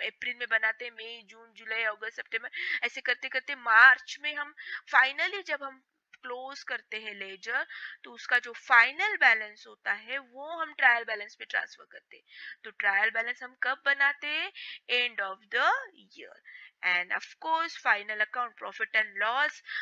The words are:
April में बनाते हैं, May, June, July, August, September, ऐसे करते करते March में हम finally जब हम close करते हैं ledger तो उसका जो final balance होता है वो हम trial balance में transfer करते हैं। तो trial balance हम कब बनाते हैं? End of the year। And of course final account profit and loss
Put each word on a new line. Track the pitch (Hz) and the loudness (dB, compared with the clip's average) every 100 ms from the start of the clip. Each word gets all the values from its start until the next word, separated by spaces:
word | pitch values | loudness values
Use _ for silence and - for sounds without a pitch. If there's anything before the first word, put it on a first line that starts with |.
| 220 | -8
April | - 247 240 | -6 -8 -6
में | 233 | -2
बनाते | 220 220 226 240 | 0 0 -2 -8
हैं, | |
May, | 226 226 233 196 | -12 -14 -14 -18
June, | 226 226 | -20 -20
July, | 220 220 226 | -14 -6 -2
August, | 220 208 220 - | -2 -4 -8 -10
September, | - 226 240 - - - | -6 -6 -6 -8 -4 -2
ऐसे | 240 262 | -4 -4
करते | 254 240 262 | -2 -2 -4
करते | 262 269 269 | -6 -6 -4
March | 240 220 262 247 - 285 | 6 10 10 8 2 -8
में | 294 294 | -6 -6
हम | 294 - - - - 262 | -8 -12 -12 -12 2 4
finally | 262 285 370 403 339 | 4 2 -2 -2 -6
जब | 285 | -6
हम | 277 262 _ _ _ - | -8 -14 _ _ _ -18
close | 254 247 262 277 | -12 -12 -12 -12
करते | - 254 - 214 | -8 -10 -8 -12
हैं | 220 202 | -10 -12
ledger | 190 190 214 262 330 - - - | -12 -12 -4 -4 -4 -10 -14 -14
तो | 254 | -18
उसका | 233 - 247 240 | -10 0 0 0
जो | |
final | 226 - 240 247 311 427 392 | -8 6 6 6 4 -2 4
balance | 392 220 214 214 233 | 4 4 -2 -16 -20
होता | 208 208 202 | -8 -4 -4
है | 220 269 | -6 -8
वो | 247 254 302 330 | -8 -14 -10 -6
हम | 311 294 | -6 4
trial | 262 233 | 6 6
balance | 226 208 208 - | 0 -6 -8 -14
में | - | -4
transfer | - - - - | -4 -4 -10 -20
करते | - - - | -20 -20 -20
हैं। | _ - - - | _ -16 -16 -14
तो | 220 | -14
trial | - 202 196 220 | -4 0 2 2
balance | 226 240 247 | 0 -4 -6
हम | 254 262 | -10 -4
कब | 247 269 277 | -2 0 0
बनाते | 277 277 285 294 | 2 2 0 -4
हैं? | 311 381 - - - - 247 | -4 -4 -8 -14 -12 -2 0
End | 240 214 196 | 0 -2 -6
of | 190 208 | -8 -4
the | 240 320 523 453 262 196 - | 2 2 2 -2 -18 -20 -20
year। | 101 - - - - _ 180 | -20 -20 -20 -20 -20 _ 0
And | 180 180 208 | 0 0 -4
of | - - 320 | -6 -8 -2
course | 320 330 - 254 | 0 -2 -2 0
final | 208 208 214 214 | 0 -2 -4 -2
account | 247 240 - | -4 -6 -8
profit | 208 196 220 220 | -10 -6 -2 0
and | 214 196 | 0 0
loss | 214 262 302 - - - | 0 2 0 -2 -10 -8